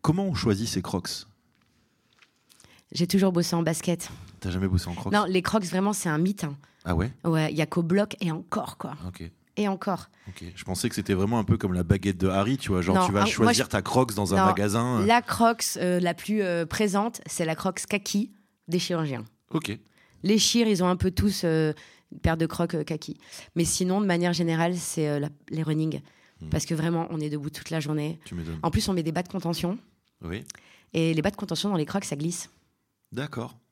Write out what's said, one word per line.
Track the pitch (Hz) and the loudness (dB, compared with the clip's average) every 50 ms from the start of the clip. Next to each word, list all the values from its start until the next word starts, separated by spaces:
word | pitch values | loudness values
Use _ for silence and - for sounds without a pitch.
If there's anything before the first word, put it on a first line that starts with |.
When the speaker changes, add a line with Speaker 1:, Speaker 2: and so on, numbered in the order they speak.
Speaker 1:
comment | - - 156 185 196 | 2 2 2 2 0
on | 190 143 | -2 -2
choisit | 92 - 113 104 98 113 - | 0 2 2 2 2 0 -2
ses | - 98 | -2 -4
Crocs ? | 87 - - 92 - - - - - - _ _ _ _ _ _ _ _ _ _ _ _ _ _ _ _ _ _ - _ _ _ _ _ - _ - _ - _ _ _ | -4 -2 -4 -4 -4 -6 -10 -10 -12 -16 _ _ _ _ _ _ _ _ _ _ _ _ _ _ _ _ _ _ -20 _ _ _ _ _ -20 _ -20 _ -20 _ _ _
Speaker 2:
J'ai | - 135 175 | -2 -2 0
toujours | 170 - 196 190 190 | 2 4 4 4 4
bossé | 180 170 170 - 180 | 4 2 0 2 0
en | 170 | 0
basket. | 170 160 165 - - 180 170 170 - - - - - - - - | 0 0 -2 -2 0 -2 -2 -2 -4 -14 -14 -16 -18 -20 -20 -8
Speaker 1:
T'as | - 92 | -6 -4
jamais | 87 92 95 95 | -2 0 0 2
bossé | 92 90 - 92 | 2 0 0 -2
en | 87 | -8
Crocs ? | 85 - 95 | -6 -4 0
Speaker 2:
Non, | 92 208 208 185 | 2 2 2 2
les | 185 185 | 0 0
Crocs, | 175 - - 220 185 | 0 2 0 0 0
vraiment, | 165 160 185 190 208 | 0 -2 0 0 0
c'est | 208 - - 175 | -2 -2 -2 0
un | 151 151 | 2 2
mythe, | 170 190 202 - - | 2 0 0 -2 -6
hein. | 147 143 143 - _ _ _ _ | -8 -8 -10 -16 _ _ _ _
Speaker 1:
Ah | 90 87 | 0 0
ouais ? | 82 92 123 - - - | 0 0 0 -4 -4 -2
Speaker 2:
Ouais, | 170 160 160 156 156 | 0 2 2 2 0
il | - 160 | 0 -2
y | |
a | 156 | -2
qu'au | 151 - 180 | 0 0 -2
bloc | 170 160 180 202 208 214 - - | 0 2 2 2 2 0 -4 -4
et | 202 170 | -4 -4
encore, | 156 170 185 - - 220 131 - - _ | -2 -4 -6 -6 -6 -6 -6 -6 -10 _
quoi. | - - 143 147 85 92 | -12 -12 -10 -10 -10 -12
Speaker 1:
Ok. | 90 - 80 82 - _ _ _ _ | -10 -10 -14 -14 -16 _ _ _ _
Speaker 2:
Et | - 208 202 | -2 -2 -2
encore. | 190 180 - 208 185 170 - - _ _ _ 101 | -2 -2 -2 -4 -4 -4 -6 -16 _ _ _ -18
Speaker 1:
Ok. | 92 - 85 87 87 | -16 -14 -14 -14 -14
Je | - - | -12 -6
pensais | - 92 87 - 120 | -6 -4 -2 -2 -2
que | - | -2
c'était | - 90 - 101 | -2 0 0 2
vraiment | 90 98 104 120 117 | 2 2 2 2 0
un | 101 | 4
peu | 95 95 | 4 2
comme | 92 - 92 | 2 2 0
la | 90 90 | 0 0
baguette | 90 82 101 98 90 101 92 87 | 2 2 2 2 4 0 0 2
de | 95 95 | 2 2
Harry, | 92 98 101 113 135 135 | 4 4 2 2 0 -2
tu | - - | 0 0
vois, | 98 90 | 0 2
genre | 85 90 - | 4 4 4
Speaker 2:
Non, | 190 185 | 4 4
Speaker 1:
tu | 190 | 4
vas | 196 104 | 4 4
Speaker 2:
ah, | 196 | 2
moi, | 220 | 2
Speaker 1:
choisir | - - 113 233 240 - 131 | 4 4 4 6 6 4 2
Speaker 2:
je | - | 2
Speaker 1:
ta | - 104 | 0 -2
Crocs | 90 - - 127 131 120 101 | 0 4 4 4 4 4 2
dans | 101 101 87 95 | 0 0 2 4
un | 98 | 6
Speaker 2:
Non, | 95 | 6
Speaker 1:
magasin, | 95 92 90 101 104 101 113 120 123 123 113 | 6 4 4 2 2 2 2 0 2 2 2
euh. | 101 | 4
Speaker 2:
la | 208 233 240 | 6 4 4
Crocs, | 233 - - - 233 226 233 226 - - - - | 2 0 0 4 4 4 4 2 -2 -4 -2 -2
euh, | - 180 180 180 | 0 2 2 2
la | 180 170 175 | 2 0 0
plus, | 180 - - 214 214 | -2 -4 -2 0 0
euh, | 202 180 175 170 165 | 2 0 0 0 -2
présente, | 160 - - 214 208 180 202 208 233 226 - - | -2 0 0 0 2 2 2 0 0 -4 -8 -12
c'est | 156 - - 170 | -10 -4 -2 -2
la | 160 160 | -2 -2
Crocs | - - 190 180 - - - | -2 -2 -4 -4 -4 -6 -4
kaki | - 202 202 - - 202 226 - - _ _ _ _ _ _ - | -4 -4 -4 -2 -2 -2 -2 -2 -8 _ _ _ _ _ _ -4
des | 165 180 | -2 -2
chirurgiens. | 175 - 180 165 160 147 131 113 110 117 _ _ _ _ | -2 -2 -2 -2 -2 -2 -4 -6 -10 -14 _ _ _ _
Speaker 1:
Ok. | - 156 - - 104 - - _ _ _ _ _ _ - | -4 -4 -2 -4 -8 -8 -10 _ _ _ _ _ _ -4
Speaker 2:
Les | - 185 214 214 | 0 2 4 4
chir, | - - - 240 233 220 | 4 4 4 4 4 4
ils | 208 170 185 | 4 4 4
ont | 180 | 2
un | 185 | 2
peu | 180 - 190 | 2 0 -2
tous, | 180 - 196 208 196 - - | 0 2 0 0 0 0 0
euh, | 170 160 160 156 151 151 - - - - _ _ _ | 2 2 2 2 0 -2 -4 -12 -20 -20 _ _ _
une | - - | -18 0
paire | - 165 160 | 0 0 2
de | 160 165 | 2 0
Crocs, | 156 - - 170 175 - | -2 0 -2 -2 -2 -2
euh, | 156 156 | -4 -4
kaki. | - 165 156 - - - - - - - - - - _ | -4 -6 -8 -6 -10 -12 -14 -14 -20 -20 -20 -20 -6 _
Mais | 175 170 | 0 0
sinon, | - - - 190 180 185 202 | 0 2 0 0 2 2 2
de | 208 | 2
manière | 190 175 170 175 175 | 2 2 2 2 2
générale, | 175 160 175 165 165 160 170 175 180 | 2 2 2 2 2 2 2 0 0
c'est, | 175 175 - - 165 156 147 | -2 -6 -4 -2 -2 0 0
euh, | 147 143 | 0 -2
la, | 143 151 143 _ _ - | -2 -4 -8 _ _ -8
les | - 160 | -6 -4
running. | 160 156 156 156 156 160 143 143 - - _ _ _ _ _ _ | -2 0 0 0 0 -2 -2 -6 -10 -14 _ _ _ _ _ _
Speaker 1:
Hmm. | 160 156 | -6 -2
Speaker 2:
Parce | 156 156 - | -2 -2 0
que | - 170 | -2 -2
vraiment, | 156 160 170 170 165 165 - | 0 0 0 0 0 -2 -2
on | 165 156 | -4 -4
est | 151 151 | -4 -4
debout | 147 151 143 156 | -4 -4 -6 -8
toute | - - - - | -10 -10 -10 -4
la | 160 160 | -4 -4
journée. | 147 147 151 151 147 151 165 160 - | -2 -2 -2 -2 -2 -4 -6 -10 -12
Speaker 1:
Tu | - 175 | -10 -8
m'étonnes. | - - 80 82 160 | -8 -6 -6 -6 -2
Speaker 2:
En | 156 165 | -2 0
plus, | 180 220 214 202 | 0 0 0 2
on | |
met | 190 175 | 0 0
des | 156 160 | 0 -2
bas | 156 170 | -2 -4
de | 180 - | -4 -4
contention. | - 190 - 170 170 - - 175 196 240 - _ _ _ _ _ _ _ | -6 -4 -2 -2 -2 -2 -2 -4 -4 -6 -10 _ _ _ _ _ _ _
Speaker 1:
Oui. | 87 82 87 110 - - - - _ - - - _ _ | -8 -8 -8 -8 -10 -12 -20 -20 _ -20 -20 -20 _ _
Speaker 2:
Et | - 165 165 165 165 | -2 0 2 2 2
les | 156 | 2
bas | 151 202 | 0 -2
de | 208 | -2
contention | - 208 175 165 - - 208 | -4 -8 -6 -4 -4 -2 0
dans | 202 | 0
les | 165 151 | 0 -2
Crocs, | - - 196 196 | -2 -2 -4 -4
ça | - - | -4 -6
glisse. | 143 151 170 175 - - - _ _ _ _ _ _ _ _ _ _ _ _ | -4 -4 -4 -4 -6 -12 -14 _ _ _ _ _ _ _ _ _ _ _ _
Speaker 1:
D'accord. | - 117 139 147 147 117 117 127 - - _ _ | -10 -8 -8 -8 -8 -8 -10 -10 -12 -18 _ _